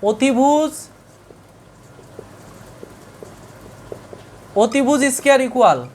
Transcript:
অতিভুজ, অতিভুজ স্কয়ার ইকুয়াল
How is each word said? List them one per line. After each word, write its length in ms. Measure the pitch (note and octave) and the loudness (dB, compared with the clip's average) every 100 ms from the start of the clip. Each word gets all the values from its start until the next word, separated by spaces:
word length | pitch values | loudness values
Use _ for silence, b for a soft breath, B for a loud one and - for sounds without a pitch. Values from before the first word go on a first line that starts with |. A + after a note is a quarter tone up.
অতিভুজ, 680 | G3 G#3+ C4 B3 C4+ D4 D#4 D4+ - - - - - - - - - - - - - - - - - - - - - - - - - - - - - - - - - - - - - - | -2 0 0 2 2 2 0 -6 -20 -20 -20 -20 -20 -20 -20 -20 -20 -20 -20 -20 -20 -20 -20 -20 -20 -20 -20 -20 -20 -20 -20 -20 -20 -20 -20 -20 -20 -20 -20 -20 -18 -20 -20 -20 -8 -2
অতিভুজ 460 | A3+ C#4 C4 D4 C#4 C4 | 0 0 0 0 0 -2
স্কয়ার 260 | C#4 C#4 | 2 2
ইকুয়াল 380 | C4 B3+ G#3+ C#3+ B2 | 2 2 2 2 -4